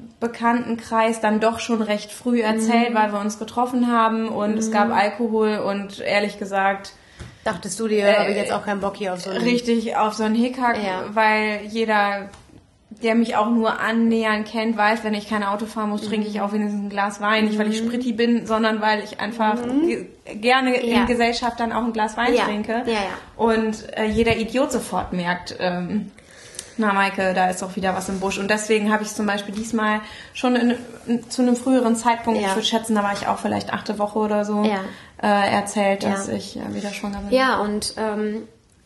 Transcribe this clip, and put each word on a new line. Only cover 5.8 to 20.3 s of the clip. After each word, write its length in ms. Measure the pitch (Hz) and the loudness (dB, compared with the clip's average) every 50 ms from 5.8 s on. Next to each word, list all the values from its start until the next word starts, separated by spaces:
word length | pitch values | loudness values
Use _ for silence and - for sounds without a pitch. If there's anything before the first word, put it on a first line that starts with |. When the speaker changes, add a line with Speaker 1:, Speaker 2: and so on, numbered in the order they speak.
| 196 196 - - | -6 -8 -10 -6
Speaker 1:
ehrlich 380 | - - 196 202 208 202 202 - | -4 0 0 0 0 0 -4 -6
gesagt 540 | 208 190 196 196 196 196 196 190 196 - - - - - - - - - - - | -8 -2 0 0 2 2 0 -2 -6 -14 -18 -20 -20 -20 -20 -18 -18 -18 -14 -6
Speaker 2:
Dachtest 380 | - 220 202 175 - 202 - - | -6 -4 -4 -4 -6 -8 -6 -4
du 80 | 226 214 | -2 0
dir, 160 | 214 208 202 | 2 4 6
Speaker 1:
Äh, 120 | 202 214 208 | 6 6 6
Speaker 2:
„Hab 100 | 202 - | 4 2
ich 80 | 196 | 0
jetzt 160 | 202 202 - | 0 0 -2
auch 140 | 202 202 - | -2 -2 -2
keinen 140 | 208 202 196 | -4 -4 -2
Bock 140 | 190 196 196 | -2 -4 -4
hier 180 | - 208 185 185 | -4 -4 -4 -4
auf 60 | 180 | -6
so 80 | 175 190 | -6 -6
einen“ 100 | 190 240 | -4 0
Speaker 1:
richtig, 540 | 233 240 240 240 240 233 233 233 214 226 - | 2 2 2 2 2 2 2 2 0 0 0
auf 160 | - 220 214 | 2 2 0
so 120 | 208 214 220 | 0 0 0
einen 100 | 214 220 | 2 2
Hickhack, 420 | 233 240 254 254 262 247 240 226 | 2 2 2 0 0 0 0 0
Speaker 2:
Ja. 280 | 208 208 190 185 185 - 208 208 | 0 -2 -2 -2 -4 -4 -2 0
Speaker 1:
weil 460 | 220 220 214 214 214 214 214 214 208 208 214 | 2 4 4 4 4 2 0 -2 -4 -6 -6
jeder 580 | 220 226 226 214 214 208 202 202 202 202 196 196 - - - - - - _ _ _ _ _ - - - | -2 -2 0 2 4 4 4 2 0 -4 -6 -10 -16 -20 -20 -20 -20 -20 _ _ _ _ _ -20 -10 -2
der 120 | 233 226 220 | 0 2 4
mich 200 | 233 226 226 - | 4 4 2 2
auch 120 | - 214 233 | 2 2 4
nur 320 | 233 226 220 220 - - | 4 2 2 2 0 0
annähernd 680 | - 214 226 226 226 226 226 226 220 220 214 208 214 | 0 0 2 4 4 4 4 4 2 2 0 0 -2
kennt, 300 | - - 226 220 226 226 | -4 -2 -2 0 0 2
weiß, 280 | 208 208 208 226 226 220 | 4 4 4 2 2 0
wenn 100 | 214 214 | -2 -2
ich 140 | 208 208 - | -2 -4 -2
kein 140 | 220 208 | -2 -2
Auto 240 | 202 196 202 208 220 | 0 -2 -2 -4 -4
fahren 240 | 214 - 226 214 208 | -6 -6 -4 -4 -2
muss, 120 | 208 214 | -4 -4
trinke 240 | 220 208 220 208 208 208 | -4 -4 -2 -2 -2 -2
ich 60 | 208 | -2
Speaker 2:
Mhm. 60 | 208 | -4
Speaker 1:
auch 120 | 196 202 | -2 -2
wenigstens 300 | 214 214 208 208 208 208 | -2 -2 -2 -2 -2 -4
ein 60 | 202 202 | -6 -4
Glas 300 | 202 202 196 208 208 - | -2 -2 -2 -2 -2 -2
Wein. 260 | 208 208 220 220 214 | 0 2 2 4 2
Nicht, 120 | 214 214 214 | 2 2 2
weil 120 | 214 214 | 0 0
ich 100 | 220 220 | 0 -2
Speaker 2:
Mhm. 40 | 226 | -2
Speaker 1:
Spritti 260 | 233 240 240 254 247 | -2 -2 -2 -2 -2
bin, 340 | 214 220 233 240 240 226 - | 0 0 2 2 2 2 0
sondern 340 | 220 226 220 226 220 220 214 | 0 0 2 2 2 0 2
weil 220 | 214 214 214 208 | 2 2 2 0
ich 180 | 196 - - - | -2 -8 -8 -6
einfach 440 | 202 208 233 226 220 214 214 240 240 | -6 -6 -2 0 0 0 0 0 -2
Speaker 2:
Mhm. 220 | 247 262 285 330 | 0 0 2 2
Speaker 1:
ge-, 200 | 339 233 180 180 - - - - - | 2 0 -2 -6 -10 -16 -20 -16 -14